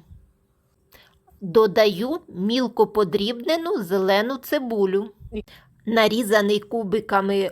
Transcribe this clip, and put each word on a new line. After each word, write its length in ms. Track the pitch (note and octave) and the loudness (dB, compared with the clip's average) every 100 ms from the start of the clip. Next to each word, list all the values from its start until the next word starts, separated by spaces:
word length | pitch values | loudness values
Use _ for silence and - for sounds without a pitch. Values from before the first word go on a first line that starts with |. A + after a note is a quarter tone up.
| - - _ _ _ _ _ _ _ - _ _ _ _ | -14 -20 _ _ _ _ _ _ _ -20 _ _ _ _
Додаю 760 | F#3 G#3+ A3 F3+ G#3+ F3 A#3+ E4+ - | 0 4 4 4 2 2 -4 -6 -10
мілко 600 | E3+ G3 B3 B3 A#3+ G#3 | -6 -2 0 -2 0 0
подрібнену 960 | G#3+ G3 G3+ G3+ A#3+ C4 E4 E4 F#4+ | 2 0 0 -4 -6 -2 -2 -2 -4
зелену 540 | F3+ F#3+ F#3+ G3 A3+ C4 | -2 -2 2 2 2 -4
цибулю. 760 | - D4+ B3+ A3 G3 F#3+ A3 - - G#3+ - - _ _ - | -4 -4 -2 -2 0 0 -4 -12 -14 -14 -14 -20 _ _ -2
Нарізаний 720 | A3+ G#3+ A3 G#3+ G#3+ G3+ G#3 | 4 4 2 2 2 2 0
кубиками 920 | - A#3 G#3 A3 G3+ G3 G3 G3+ F#3+ | -2 -6 -2 -4 0 -2 0 -2 -2